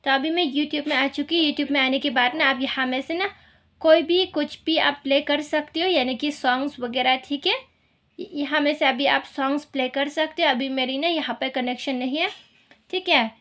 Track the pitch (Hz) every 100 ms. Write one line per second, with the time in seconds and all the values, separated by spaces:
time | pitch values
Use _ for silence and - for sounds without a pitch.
0 | 285 269 302 339 330 277 302 302 294 269
1 | 277 285 285 339 302 - 277 285 262 269
2 | 285 247 247 311 277 254 269 - 254 262
3 | 269 339 392 - - _ _ _ 320 320
4 | 320 349 370 311 294 - - 320 285 277
5 | 277 277 294 294 302 302 302 320 370 330
6 | 247 247 294 285 262 254 285 - 240 254
7 | 254 262 - 285 359 508 - _ _ _
8 | _ - - 285 277 302 294 294 277 247
9 | 269 277 - - 269 285 - 269 254 269
10 | 285 294 311 311 311 247 269 262 254 269
11 | 330 330 277 233 269 269 247 247 - 254
12 | 254 294 381 - _ _ _ - _ 370
13 | 370 294 220 -